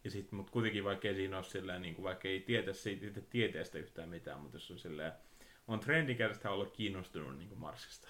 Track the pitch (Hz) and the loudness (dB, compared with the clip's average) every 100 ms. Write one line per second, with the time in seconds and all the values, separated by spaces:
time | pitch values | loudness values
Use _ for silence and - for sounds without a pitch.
0 | 95 101 95 101 98 120 110 104 98 95 | -6 -4 -4 -6 0 2 4 4 2 2
1 | 104 98 95 95 90 98 92 90 87 80 | 2 2 0 -2 -4 -4 -2 -4 -4 -4
2 | 92 92 95 95 107 117 98 95 107 95 | -2 -2 0 0 4 4 4 -2 -2 -2
3 | 104 101 - 117 110 82 82 78 78 - | -4 -8 0 4 4 2 -4 -6 -8 -8
4 | 82 85 80 69 71 82 - 87 85 76 | -8 -8 -8 -8 -10 -12 -10 -10 -6 -2
5 | 80 78 - - - - - 110 131 156 | -2 -4 -12 -20 -20 -12 -2 2 6 6
6 | 143 120 107 98 104 98 98 - 107 92 | 6 4 4 2 0 2 0 0 0 0
7 | 92 82 71 69 95 110 76 - - - | -4 -6 -6 -8 -10 -8 -8 -8 -12 -14